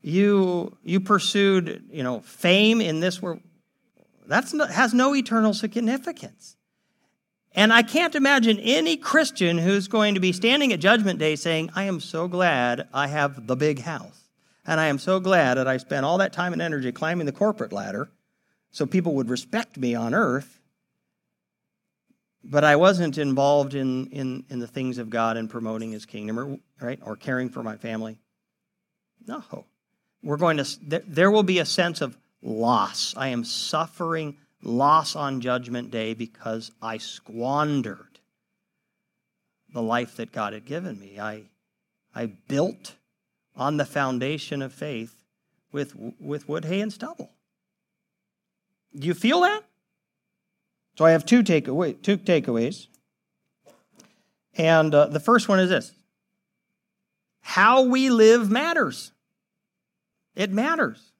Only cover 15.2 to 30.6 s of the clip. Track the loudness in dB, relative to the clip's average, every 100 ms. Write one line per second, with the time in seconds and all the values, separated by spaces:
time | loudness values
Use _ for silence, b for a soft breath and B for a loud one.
15.2 | 4 4 4 2 0 -2 -4 -4 0 0
16.2 | 0 -2 -4 -4 -4 -4 -6 -4 -4 -2
17.2 | -4 0 -2 -2 -8 -8 -8 -8 -10 _
18.2 | _ _ _ _ _ -6 -2 0 0 -2
19.2 | -2 -4 -4 -6 -6 -6 -4 -2 -2 0
20.2 | 0 -2 -6 _ _ _ _ _ _ _
21.2 | _ _ _ _ _ _ _ _ _ _
22.2 | _ _ -2 2 4 6 4 4 -2 -2
23.2 | -2 2 4 2 0 -4 -4 -4 -6 -8
24.2 | -8 -8 -12 -12 -10 -8 -8 -8 -6 -2
25.2 | -2 -2 -6 -8 -8 -8 -10 -12 -14 -12
26.2 | -8 -8 -8 -12 _ _ -10 -10 -12 -12
27.2 | -6 -4 -4 -8 -10 -10 -10 -8 -10 -14
28.2 | _ _ _ _ _ _ _ _ _ _
29.2 | -16 -16 -14 -18 -18 _ _ _ _ _
30.2 | -8 0 2 2